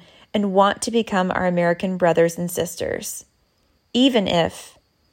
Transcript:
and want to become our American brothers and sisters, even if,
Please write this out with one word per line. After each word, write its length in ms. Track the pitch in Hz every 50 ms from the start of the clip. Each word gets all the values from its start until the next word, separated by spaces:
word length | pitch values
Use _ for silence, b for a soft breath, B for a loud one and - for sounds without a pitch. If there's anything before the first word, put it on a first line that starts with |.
| b b b b b b b
and 220 | 214 202 202 185
want 260 | 196 196 202 - - -
to 80 | -
become 400 | 220 233 214 - - 190 185 185
our 160 | - - 185
American 500 | 180 180 175 170 170 175 170 - 185 185
brothers 420 | 180 180 170 165 175 170 170 170 175
and 120 | 175 175
sisters, 760 | - - - 180 - - - - - - 208 - - - - _ _ _ _ _ _ _ _ _ _ _ _ _ -
even 360 | 233 254 277 247 226 196 -
if, 500 | - 170 160 - - - - - - _ _ _ _ _ _ _